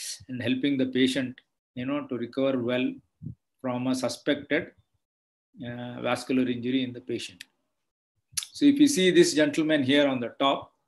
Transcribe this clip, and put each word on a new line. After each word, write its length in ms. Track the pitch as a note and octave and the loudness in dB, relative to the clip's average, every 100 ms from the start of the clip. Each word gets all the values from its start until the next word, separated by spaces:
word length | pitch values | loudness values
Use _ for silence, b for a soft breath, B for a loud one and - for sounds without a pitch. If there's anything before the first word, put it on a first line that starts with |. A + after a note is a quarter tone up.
| B B - | B B -12
in 120 | B2+ | -6
helping 360 | A2+ C3 C#3+ C3+ | -2 0 0 0
the 120 | B2+ | 0
patient, 520 | B2+ C3 C3+ B2+ B2 _ _ _ - | 2 2 2 -4 -8 _ _ _ -10
you 100 | B2+ | -6
know, 220 | D3 C#3 | -6 -4
to 100 | B2 | -6
recover 460 | A#2 C3+ C3+ C3+ | -6 -2 0 0
well 280 | A#2 B2+ B2+ - - _ - - _ _ | 0 0 -2 -4 -14 _ -16 -16 _ _
from 240 | C3 B2 B2+ | -6 -4 -2
a 80 | |
suspected, 800 | C3 A#2+ - - C#3+ - D3 - - _ _ _ _ _ _ _ - | -2 -2 -4 -2 -4 -2 -4 -4 -12 _ _ _ _ _ _ _ -16
uh, 380 | A#2+ A#2+ B2 B2 | -12 -10 -12 -8
vascular 480 | A#2+ A#2+ - C3 B2+ | -4 -4 -2 0 0
injury 340 | A#2+ A#2+ C3 | -2 -2 -2
in 100 | B2 | -2
the 80 | A#2+ | -8
patient. 420 | - A2+ - F#2 - _ _ _ _ _ _ _ _ - - | -8 -8 -10 -16 -20 _ _ _ _ _ _ _ _ -12 -12
So 120 | - C#3+ | 2 4
if 140 | C#3 | 6
you 80 | D3 | 6
see 240 | F#3 F#3 | 6 4
this 240 | E3 E3+ C#3 | 6 6 4
gentleman 480 | D3+ C#3+ D#3 D#3 | 2 0 0 2
here 240 | B2+ C#3+ C#3+ | 2 4 4
on 120 | C3 | 0
the 140 | A#2 - | -4 -2
top, 340 | C#3 D3+ - _ | 0 0 -6 _